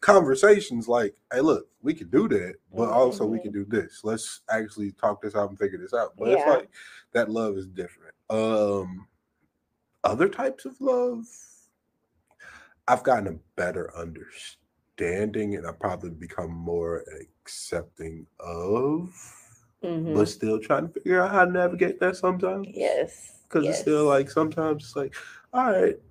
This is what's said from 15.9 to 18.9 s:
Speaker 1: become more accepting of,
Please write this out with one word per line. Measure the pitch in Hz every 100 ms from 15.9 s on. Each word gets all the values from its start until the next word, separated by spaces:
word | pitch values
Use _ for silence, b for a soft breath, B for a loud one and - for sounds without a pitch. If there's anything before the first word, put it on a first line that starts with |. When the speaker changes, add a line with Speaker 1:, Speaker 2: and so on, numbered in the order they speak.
| 87 90
Speaker 1:
become | 80 85 - 85
more | 85 85 85 85 82 - -
accepting | - _ - - - 85 82 _ 82 80 82 _
of, | 87 85 90 110 135